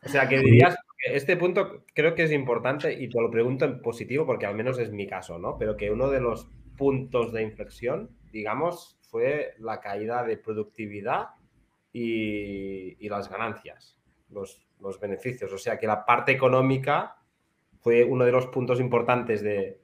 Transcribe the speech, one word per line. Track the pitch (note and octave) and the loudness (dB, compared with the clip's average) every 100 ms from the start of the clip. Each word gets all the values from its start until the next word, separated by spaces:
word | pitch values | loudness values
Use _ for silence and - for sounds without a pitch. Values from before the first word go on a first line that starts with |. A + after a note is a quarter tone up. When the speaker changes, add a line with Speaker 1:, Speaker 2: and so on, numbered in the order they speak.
Speaker 1:
O | - | 0
sea, | C#3+ C3 | 0 2
que | C3+ | 4
Speaker 2:
Sí. | |
Speaker 1:
dirías | C3+ A#2 F3+ - - - | 10 10 10 6 -12 -8
que | B2+ | -4
este | C#3 C#3 F3+ | -2 0 0
punto | F3 F#3+ F#3+ - _ | 2 0 -2 -6 _
creo | - D3+ E3 | 0 0 2
que | |
es | D#3+ | 0
importante | D3+ B2+ A#2 A#2 C#3+ D#3 | 0 0 -2 -2 -2 -4
y | C3 B2+ | -4 -4
te | A#2 | -2
lo | A#2 | 0
pregunto | A2+ A#2+ C3 | 2 0 0
en | D#3 B2 | -2 -2
positivo | - A2+ G2+ C3 C#3+ | -8 -8 -6 -4 -2
porque | A2+ G2+ | -2 -2
al | G#2 | -4
menos | A#2 B2+ | -4 -4
es | A2+ | -6
mi | G#2 G2 | -6 -8
caso, | F#2 - E2+ | -8 -10 -10
¿no? | G2 C#3+ | -8 -6
Pero | A2 G#2+ | -6 -4
que | G#2 | -4
uno | A2 C3+ | -2 0
de | C3+ | 0
los | A#2+ G#2+ - - - - | -2 -6 -12 -20 -20 -2
puntos | C#3 C3+ A#2+ B2 A2+ | 0 0 -2 -2 -2
de | A2 | -4
inflexión, | A2 - G#2+ - A#2 E3 A#3 - - | -6 -8 -16 -8 -6 -6 -8 -20 -16
digamos, | A2 G#2+ A#2 E3 - - _ _ | -10 -6 -2 -4 -6 -16 _ _
fue | A2+ B2 D3 C#3 - | -2 -2 -2 -6 -10
la | A2 G#2+ | -10 -10
caída | G#2 G2+ A2 A#2+ | -8 -8 -4 -4
de | A#2 G#2+ | -4 -6
productividad | - G#2+ G#2+ - G#2+ G#2 G#2 E3 A3 - _ _ _ _ _ | -6 -8 -8 -10 -12 -8 -6 -6 -6 -16 _ _ _ _ _
y, | B2 A#2 A2+ G#2+ G#2 G2+ G2 G2 F#2+ F#2 - | -8 -4 -2 -2 -4 -8 -8 -8 -10 -12 -12
y | G#2 | -8
las | G2+ G2 | -8 -8
ganancias, | F#2+ A2+ G2+ - C#2+ _ _ _ _ _ | -8 -8 -8 -16 -20 _ _ _ _ _
los, | G2+ F#2+ - _ _ | -14 -14 -16 _ _
los | G2 F#2+ | -12 -10
beneficios. | G2+ F#2+ B2+ B2 F#2+ | -8 -6 -6 -8 -8
O | F#2+ | -8
sea, | - A2 | -6 -4
que | A2 | -2
la | G#2+ | -2
parte | - A#2+ - | 4 4 6
económica | C3 C3 B2+ C3 C3+ C3+ D3+ G#3+ - _ _ _ _ _ _ | 4 6 6 4 2 0 -2 -2 -14 _ _ _ _ _ _
fue | A#2 A#2 | 2 6
uno | A#2+ B2+ | 6 6
de | B2 | 4
los | B2+ B2+ | 4 0
puntos | C3 B2 B2 | -4 -2 0
importantes | A#2+ A#2 A#2 B2 A#2 G#2 | 2 2 2 0 0 -2
de | G#2 G#2 F#2+ - | -2 -2 -4 -8